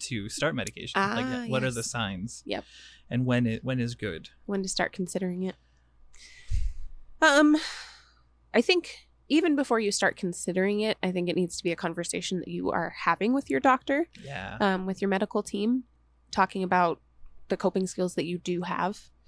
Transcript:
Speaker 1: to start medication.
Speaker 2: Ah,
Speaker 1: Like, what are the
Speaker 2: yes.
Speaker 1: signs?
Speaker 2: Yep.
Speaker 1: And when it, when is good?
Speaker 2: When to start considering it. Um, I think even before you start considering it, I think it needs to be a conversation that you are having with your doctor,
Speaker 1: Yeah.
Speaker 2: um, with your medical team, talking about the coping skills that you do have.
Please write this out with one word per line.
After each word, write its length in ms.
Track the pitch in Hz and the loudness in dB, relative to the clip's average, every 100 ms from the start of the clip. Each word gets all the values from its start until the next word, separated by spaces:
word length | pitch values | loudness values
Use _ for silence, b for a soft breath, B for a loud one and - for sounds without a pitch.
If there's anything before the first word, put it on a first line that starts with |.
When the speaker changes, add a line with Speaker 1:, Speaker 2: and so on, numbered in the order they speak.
Speaker 1:
to 260 | - 117 104 | -4 -6 -6
start 260 | - 147 131 | -2 -2 0
medication. 380 | 98 - - - | -4 -6 -4 0
Speaker 2:
Ah, 200 | 196 220 254 247 | 0 0 -4 -4
Speaker 1:
Like, 80 | 240 | -2
what 140 | 131 | 0
are 80 | 131 | 0
the 80 | 117 | -2
Speaker 2:
yes. 120 | 113 | -4
Speaker 1:
signs? 520 | 120 104 95 110 - - | -4 -4 -4 -8 -10 -8
Speaker 2:
Yep. 180 | 101 - B B B B | -8 -8 B B B B
Speaker 1:
And 160 | 120 127 | -2 2
when 200 | 123 120 | 2 2
it, 180 | 110 | -2
when 160 | 127 131 | -4 -2
is 160 | 120 123 | -2 -4
good? 340 | 107 80 - _ - | -6 -6 -10 _ -6
Speaker 2:
When 180 | 196 | -4
to 60 | 190 | -4
start 240 | - - | -2 -4
considering 500 | - 185 180 185 180 | -4 -6 -4 -4 -4
it. 120 | 185 - _ _ _ _ - B B B B B B B B - - - | -6 -8 _ _ _ _ -20 B B B B B B B B -8 -16 2
Um, 360 | 320 285 302 302 B B B B B B B _ _ | 6 8 8 6 B B B B B B B _ _
I 80 | 220 | 0
think 460 | 247 359 - - - _ - | 4 2 0 -16 -20 _ 0
even 280 | 302 339 285 | 2 4 2
before 240 | 269 233 | 2 2
you 120 | 208 | 2
start 240 | - 196 - | 2 0 0
considering 680 | 180 175 - 180 190 208 | -4 -4 -2 2 2 2
it, 160 | 220 - | 0 0
I 100 | 185 | -2
think 180 | 185 175 | 0 0
it 60 | 170 | 0
needs 220 | 175 - | 0 -2
to 60 | |
be 80 | 175 | -4
a 40 | 165 | -2
conversation 640 | 175 165 170 175 - 185 | -4 -4 -4 -4 -2 -4
that 80 | - | -4
you 240 | 175 180 | -4 -2
are 220 | - 165 - | 0 -2 -2
having 380 | - 170 208 | 0 2 2
with 160 | 269 - | 0 0
your 100 | 269 | 2
doctor, 480 | 269 254 - 277 330 - | 4 2 2 0 0 -6
Speaker 1:
Yeah. 340 | - 139 190 107 | -12 -8 -8 0
Speaker 2:
um, 240 | 208 190 190 | 2 2 -2
with 160 | 185 | -2
your 80 | 196 | 0
medical 320 | 196 208 208 | 2 0 -2
team, 400 | - 202 214 254 - _ _ _ _ | -2 -2 2 0 -2 _ _ _ _
talking 320 | - 190 190 | 2 2 2
about 380 | 185 180 175 - _ _ - - - | 2 4 4 2 _ _ -18 -16 -4
the 80 | 185 | 0
coping 300 | 185 190 185 | 2 2 -2
skills 280 | - 180 - | -2 -2 0
that 100 | 165 | -2
you 120 | 175 | -4
do 240 | 180 175 | -2 -2
have. 480 | 175 - 180 214 - _ | -2 -2 -2 -4 -14 _